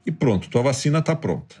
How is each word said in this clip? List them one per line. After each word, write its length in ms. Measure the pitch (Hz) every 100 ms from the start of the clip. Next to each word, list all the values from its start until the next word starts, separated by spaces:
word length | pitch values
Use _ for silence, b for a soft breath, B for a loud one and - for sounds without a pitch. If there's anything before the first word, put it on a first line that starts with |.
| -
e 60 |
pronto, 380 | 160 135 92 -
tua 120 | 120
vacina 400 | 135 127 147 160
tá 140 | 165 160
pronta. 400 | 95 - - -